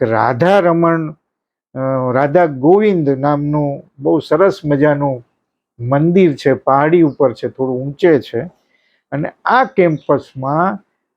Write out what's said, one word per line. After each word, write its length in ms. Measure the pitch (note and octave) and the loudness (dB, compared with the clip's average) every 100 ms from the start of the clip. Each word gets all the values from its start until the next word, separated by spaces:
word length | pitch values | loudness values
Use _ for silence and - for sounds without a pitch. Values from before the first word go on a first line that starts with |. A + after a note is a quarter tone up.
રાધા 560 | A#2+ A2 A2+ B2 E3+ G3+ | -2 0 0 0 2 2
રમણ, 440 | F3 E3 E3+ E3 D#3 D#3 _ _ _ _ _ C3 | 2 2 0 0 -4 -12 _ _ _ _ _ -8
અ, 60 | C3 C3+ B2+ | -4 -4 -2
રાધા 420 | B2 C#3+ E3 E3 C3+ | -2 0 2 0 0
ગોવિંદ 520 | C#3+ G3 G#3+ F3+ C#3 | 2 4 2 0 0
નામનું 720 | C3 C#3+ D3 D3 D3+ C#3+ C#3+ - - | 0 -2 -2 -2 -2 -4 -6 -14 -8
બહુ 220 | D3 D#3+ | -2 -2
સરસ 420 | - D#3 G3 F#3+ | 0 0 0 0
મજાનું 600 | D3+ C#3+ D3+ C#3+ C#3+ B2+ - _ _ _ _ - | -2 0 2 0 -2 -6 -12 _ _ _ _ -12
મંદિર 520 | A#2+ C#3 D#3+ F3+ F3+ C3 | -2 0 2 4 2 2
છે, 160 | C#3+ | -2
પહાડી 480 | C3 - C#3 D3+ F3 | 0 0 0 2 2
ઉપર 320 | D#3 B2 C3+ | 2 2 -2
છે, 140 | A2 B2 | -2 -8
થોડું 280 | B2 C3 B2+ | -6 -6 -6
ઊંચે 360 | C#3 C#3+ F3+ C#3+ | -8 -2 2 2
છે 220 | - A#2 E3 - _ _ _ _ _ | 0 -8 -10 -14 _ _ _ _ _
અને 160 | C#3 D#3+ - | -8 -8 -6
આ 220 | - A#3 C4 | -2 0 0
કેમ્પસમાં 1120 | - F3 D3 - C#3+ - C3 C3 D3+ F#3 G#3 _ _ _ | 0 0 0 -2 -2 -4 -10 -6 -2 -2 -6 _ _ _